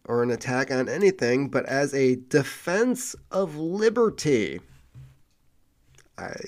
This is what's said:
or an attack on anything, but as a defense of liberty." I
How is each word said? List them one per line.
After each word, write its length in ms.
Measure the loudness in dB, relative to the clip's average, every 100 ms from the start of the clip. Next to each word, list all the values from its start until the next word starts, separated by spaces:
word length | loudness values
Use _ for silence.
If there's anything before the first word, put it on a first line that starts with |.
| -4
or 180 | 0
an 80 | 0
attack 400 | -2 -2 -2 0
on 160 | -2 -2
anything, 600 | 2 2 4 2 2 0
but 180 | -2 -2
as 280 | -2 0
a 220 | 2 2 2
defense 1000 | 2 2 2 -6 -2 0 2 0 -4 -12 -6
of 240 | -4 -2
liberty." 1080 | -4 -4 2 2 4 2 2 2 2 2 -6 -14 -20 _ -20 -20 -20 _ _ _ _ _ _ _ _ _ -14
I 160 | -12 -12